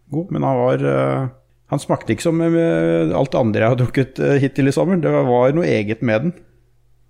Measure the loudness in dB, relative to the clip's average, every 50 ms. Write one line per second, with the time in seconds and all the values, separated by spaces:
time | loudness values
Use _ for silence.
0 | _ _ -8 -8 -6 -6 -4 -4 -2 -2 0 0 0 0 0 0 0 -2 0 0
1 | 0 -2 -2 -4 -6 -8 -10 -14 _ _ _ _ _ _ -6 -6 -2 -4 -4 -4
2 | -2 -4 -4 -2 0 -2 0 0 0 2 2 2 2 2 0 0 0 0 0 0
3 | 0 0 0 0 -2 0 0 0 0 0 2 2 2 2 2 2 0 0 0 -2
4 | -2 -2 -2 -2 0 2 2 2 0 0 0 0 0 2 2 0 0 0 0 0
5 | 0 0 0 0 2 2 2 4 4 2 2 2 0 0 0 0 0 -2 -4 -2
6 | 0 0 0 0 0 -2 -6 -8 -20 _ _ _ _ _ _ _ _ _ _ _
7 | _